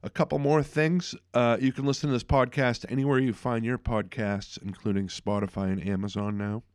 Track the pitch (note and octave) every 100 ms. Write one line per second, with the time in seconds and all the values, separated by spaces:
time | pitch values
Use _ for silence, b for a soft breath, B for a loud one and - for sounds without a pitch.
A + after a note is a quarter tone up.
0 | - - E3 C#3+ C#3+ D#3 C#3+ D3+ D#3 F3+
1 | - - _ A#2+ A#2+ A2+ C3 C3 C#3 C3+
2 | D3 B2+ - C#3+ B2+ D3 B2+ A#2 - B2+
3 | C#3 C3 C3 G#2 B2+ A#2 A2+ B2 - A2+
4 | F#2+ - G#2 G2+ - - G2 F#2+ G#2+ G2
5 | F#2+ - - G2+ G2 - F#2+ F#2+ F#2+ G2
6 | G2+ G#2 G#2 G#2 G#2 G#2+ -